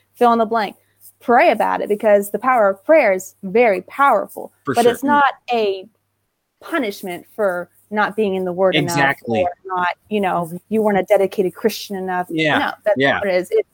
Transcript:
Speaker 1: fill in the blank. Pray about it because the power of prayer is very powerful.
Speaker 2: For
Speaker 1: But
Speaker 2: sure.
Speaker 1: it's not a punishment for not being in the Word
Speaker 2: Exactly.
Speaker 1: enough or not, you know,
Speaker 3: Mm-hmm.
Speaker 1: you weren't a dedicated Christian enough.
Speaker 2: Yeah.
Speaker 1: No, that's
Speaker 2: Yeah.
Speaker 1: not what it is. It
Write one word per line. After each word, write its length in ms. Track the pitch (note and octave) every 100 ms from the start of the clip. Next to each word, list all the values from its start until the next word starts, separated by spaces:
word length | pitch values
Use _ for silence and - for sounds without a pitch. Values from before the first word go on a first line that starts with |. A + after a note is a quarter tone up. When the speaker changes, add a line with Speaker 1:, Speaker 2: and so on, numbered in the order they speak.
| _
Speaker 1:
fill 180 | - A#3+
in 80 | A#3
the 40 |
blank. 300 | A3 A3+ G3+ - _ _ - _
Pray 300 | - A#3+ E4
about 300 | A3 F#3+ F#3
it 60 | F#3+
because 420 | G#3 A3 G#3 G3+
the 80 | G#3
power 300 | B3+ B3+ G3+
of 120 | G3
prayer 280 | - D#4 A#3
is 220 | F#3+ - _
very 400 | F#3+ G3+ B3 F#3
powerful. 680 | - - C#4 G#3+ - - - _
Speaker 2:
For 100 | -
Speaker 1:
But 80 | A#3+
Speaker 2:
sure. 80 | A#3+
Speaker 1:
it's 120 | A#3+
not 300 | C#4 D4 C#4 - -
a 340 | A#3+ G#3+ G3 F#3 _ _ _ _ _ _ _
punishment 680 | - E4 A3+ G3+ F#3+ E3+ -
for 360 | - G3+ F3+ F3 _ -
not 240 | G#3+ G3+
being 200 | G3 G#3 F#3+
in 80 |
the 80 | F#3
Word 240 | F3 F#3+ E3+
Speaker 2:
Exactly. 640 | D3 D3 C#3 C#3 - A2+
Speaker 1:
enough 100 | F3 -
or 120 | - F#3
not, 120 | F3+ - -
you 120 | G#3+
know, 240 | F#3+ F3 E3+
Speaker 3:
Mm-hmm. 100 | F3 -
Speaker 1:
you 140 | A3
weren't 160 | G#3+ G3
a 40 |
dedicated 520 | F#3 G3+ G3 - F#3
Christian 420 | - A3 G#3 - G3
enough. 320 | F#3 F3+ F3+
Speaker 2:
Yeah. 280 | D#3+ D#3 B2
Speaker 1:
No, 140 | G#2 -
that's 120 | - G3
Speaker 2:
Yeah. 140 | C3+
Speaker 1:
not 100 | G#2
what 100 | G3+
it 20 | F3+
is. 140 | F3+
It 160 | A4 -